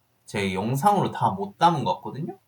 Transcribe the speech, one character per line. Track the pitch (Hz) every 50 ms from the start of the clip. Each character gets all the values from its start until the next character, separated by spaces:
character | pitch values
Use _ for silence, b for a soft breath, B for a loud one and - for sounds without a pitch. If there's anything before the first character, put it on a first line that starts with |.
| _ _ _ _ _
제 | - - 104 98 98 90
영상으로 | 92 104 120 135 139 185 208 208 180 131 117
다 | - - 117 110
못 | 95 95 101 98 - -
담은 | 165 175 170 139 110
것 | 90 -
같거든요? | - - - - 139 170 339 392 - _